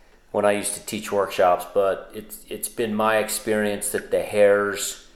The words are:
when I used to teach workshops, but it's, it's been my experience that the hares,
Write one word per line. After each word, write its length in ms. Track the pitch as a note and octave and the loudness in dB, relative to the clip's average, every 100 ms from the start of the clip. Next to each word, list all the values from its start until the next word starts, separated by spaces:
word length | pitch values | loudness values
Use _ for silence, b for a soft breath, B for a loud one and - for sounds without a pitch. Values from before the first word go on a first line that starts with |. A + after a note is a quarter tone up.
| b b _ | b b _
when 140 | G#2+ G2+ | 2 2
I 60 | |
used 220 | G#2 G2 | 2 -2
to 120 | - - | -8 -8
teach 260 | G#2+ G#2+ | -8 -4
workshops, 540 | G2+ F#2+ - F#2 F2 - | -2 0 2 4 4 0
but 380 | G2+ G2 F#2 - | 0 0 0 -6
it's, 260 | G#2+ - - - | -14 -14 -16 -14
it's 180 | - - | -12 -10
been 260 | - A2+ | -6 -4
my 240 | G#2+ A2 A2 | 0 2 2
experience 720 | G#2+ - - G#2+ G#2 G2+ - | 0 -4 -2 0 0 -2 -4
that 220 | G2 - | -6 -2
the 100 | F#2 | -2
hares, 880 | E2+ G#2 G2+ G2+ G2+ F#2+ - - - | 0 4 6 6 2 -4 -6 -10 -16